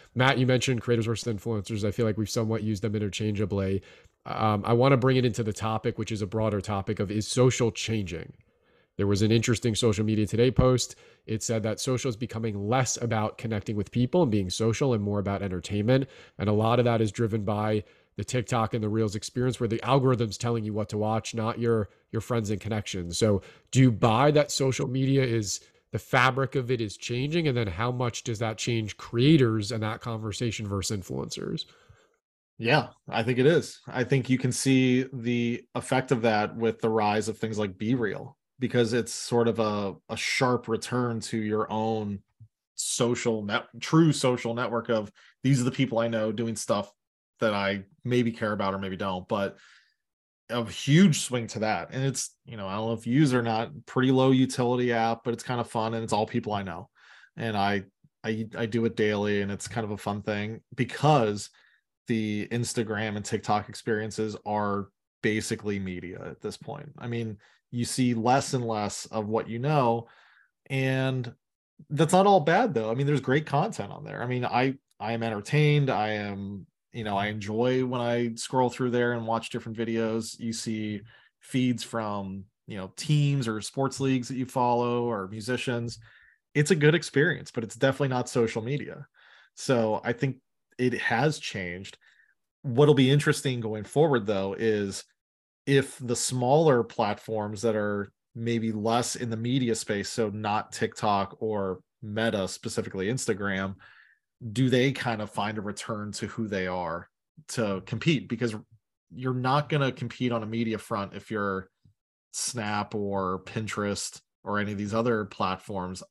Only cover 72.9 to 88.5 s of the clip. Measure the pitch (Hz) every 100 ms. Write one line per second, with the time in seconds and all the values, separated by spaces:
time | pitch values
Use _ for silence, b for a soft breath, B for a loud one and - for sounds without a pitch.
72.9 | 120 139 147 - 139 151 139 214 - 104
73.9 | 92 101 101 120 127 123 120 135 131 _
74.9 | _ 107 117 113 104 101 147 151 147 135
75.9 | 101 107 107 101 101 98 101 85 _ _
76.9 | 127 107 98 104 107 101 107 123 131 127
77.9 | 123 120 120 120 113 - 131 123 120 127
78.9 | 120 120 120 113 113 - 120 117 113 113
79.9 | 113 113 113 110 - 117 113 - 110 107
80.9 | 104 b b b _ - 131 127 120 -
81.9 | 120 107 101 95 98 95 _ - 104 95
82.9 | - - 151 143 139 113 107 - - 135
83.9 | 131 135 131 123 127 127 131 123 120 120
84.9 | 120 120 107 95 110 107 123 - 117 117
85.9 | - b b b b _ 147 147 156 147
86.9 | 170 - 139 165 151 - - 113 - 135
87.9 | 131 139 127 123 131 113